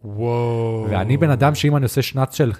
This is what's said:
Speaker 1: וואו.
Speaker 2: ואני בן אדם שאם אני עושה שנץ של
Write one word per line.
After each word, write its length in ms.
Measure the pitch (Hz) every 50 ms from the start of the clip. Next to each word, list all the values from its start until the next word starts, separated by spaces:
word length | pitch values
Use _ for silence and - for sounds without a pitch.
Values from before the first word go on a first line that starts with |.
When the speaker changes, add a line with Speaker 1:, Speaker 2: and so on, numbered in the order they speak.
| -
Speaker 1:
וואו. 840 | 104 101 104 113 120 120 120 120 120 117 117 113 113 113 110 110 107
Speaker 2:
ואני 280 | 101 104 110 113 131 143
בן 120 | 165 151
אדם 260 | 135 117 131 147 151
שאם 200 | - - 147 147 147
אני 60 | 135
עושה 180 | 117 - 139
שנץ 340 | 127 - - 131 131 - - -
של 140 | 151 120 98 -